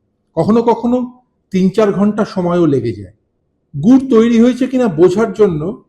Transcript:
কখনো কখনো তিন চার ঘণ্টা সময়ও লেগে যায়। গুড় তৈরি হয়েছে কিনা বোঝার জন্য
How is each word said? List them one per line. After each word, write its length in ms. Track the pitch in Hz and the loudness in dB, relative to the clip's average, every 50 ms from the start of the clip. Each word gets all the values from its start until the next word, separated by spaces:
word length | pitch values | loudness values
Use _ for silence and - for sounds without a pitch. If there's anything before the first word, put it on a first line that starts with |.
| _ _ _ _ _ _ - | _ _ _ _ _ _ -6
কখনো 280 | 160 160 196 220 233 | -4 0 0 2 2
কখনো 600 | 233 240 226 - - 240 247 254 240 - - _ _ _ _ _ _ _ | 2 0 0 -2 -2 -2 -2 -2 -4 -6 -12 _ _ _ _ _ _ _
তিন 200 | - 185 185 185 | -2 0 0 0
চার 220 | 185 220 220 202 | 2 0 0 0
ঘণ্টা 320 | 185 175 202 208 208 220 202 | 0 0 0 0 0 -2 -4
সময়ও 420 | - - 190 175 170 175 175 170 | -4 -4 -4 -4 -2 0 0 0
লেগে 260 | 151 139 123 110 117 | 0 0 0 -2 -4
যায়। 200 | 95 104 95 90 _ _ _ _ _ _ _ _ _ _ _ _ - | -8 -10 -12 -18 _ _ _ _ _ _ _ _ _ _ _ _ -10
গুড় 340 | 143 147 226 262 262 269 - | -2 2 4 4 4 4 2
তৈরি 300 | 240 220 226 233 233 220 | 2 2 2 4 4 4
হয়েছে 260 | 233 254 247 247 269 | 2 2 2 0 -4
কিনা 220 | 247 262 254 247 208 | -4 -2 -2 -2 -2
বোঝার 440 | 151 151 180 180 180 214 226 202 | 2 2 2 2 2 0 -2 -2
জন্য 520 | - - 208 196 165 147 151 185 247 - _ | 0 0 0 0 0 -2 -6 -8 -10 -12 _